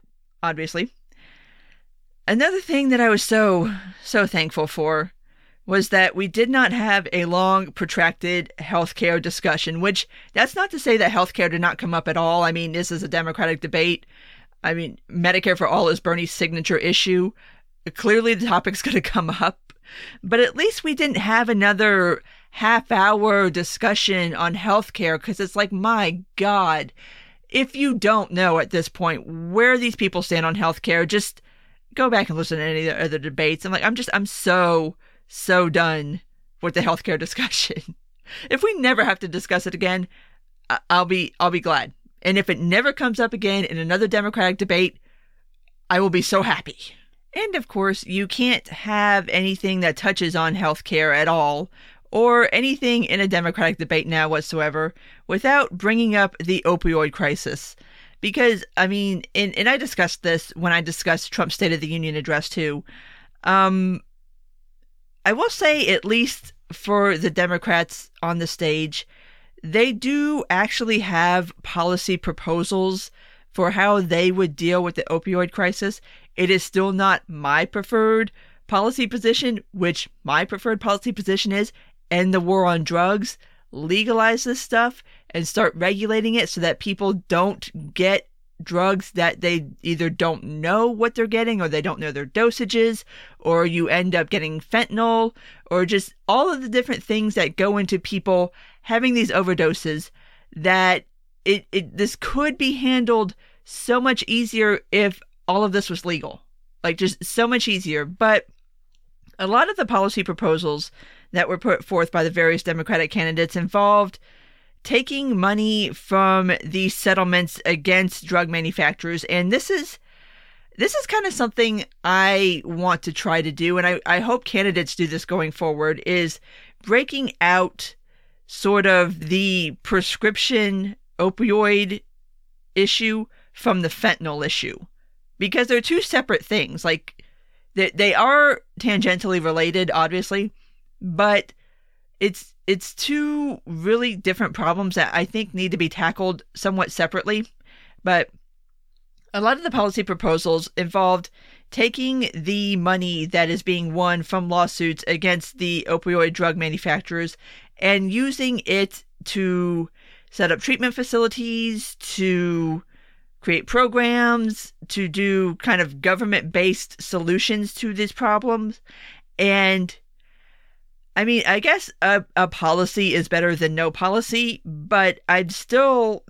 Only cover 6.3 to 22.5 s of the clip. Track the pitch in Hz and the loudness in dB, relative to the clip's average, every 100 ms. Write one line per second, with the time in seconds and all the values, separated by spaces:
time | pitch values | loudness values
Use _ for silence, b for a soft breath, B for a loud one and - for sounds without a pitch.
6.3 | 214 240 262 240 240 214 202 170 180 175 | 0 2 2 2 2 2 2 2 -2 0
7.3 | 175 190 190 185 - 165 - 170 - 175 | 2 4 2 0 -6 -4 0 0 0 -4
8.3 | 175 156 - 151 170 170 - 170 170 165 | -4 -4 -12 -4 -2 -2 -2 0 0 -2
9.3 | - 175 151 - 165 190 190 - B B | -4 -2 -2 -4 -2 -2 -2 -6 B B
10.3 | - 254 - 392 311 277 220 220 214 180 | -2 0 0 -4 -2 2 4 4 2 0
11.3 | - 175 165 175 - 165 165 160 165 165 | 0 -2 0 -2 -2 -4 -4 -2 0 2
12.3 | 175 170 170 165 165 175 170 143 170 160 | 2 0 -2 -4 -6 -4 -6 -4 -4 -4
13.3 | 160 160 165 151 165 170 170 b b b | -2 -2 -2 -2 0 0 0 b b b
14.3 | b b _ 170 165 160 - - 175 175 | b b _ -6 -4 -6 -12 -10 -2 0
15.3 | 185 196 175 180 180 170 175 175 170 170 | 2 2 0 2 2 2 0 -2 -2 -4
16.3 | - 165 165 160 185 170 - 190 180 185 | -4 -4 -2 -2 0 2 0 2 2 0
17.3 | b b b _ _ - - 220 220 226 | b b b _ _ -16 -4 2 4 4
18.3 | 214 233 226 196 202 254 247 - 190 165 | 0 0 0 0 -4 -2 -2 0 -2 -2
19.3 | 170 170 - - - B B B B 185 | -2 -2 -4 -14 -20 B B B B 0
20.3 | 226 240 247 415 - 320 277 294 220 208 | 2 2 2 -2 0 -4 0 0 0 0
21.3 | 226 233 214 202 196 214 196 175 - b | 2 2 4 4 4 4 4 2 0 b
22.3 | b b | b b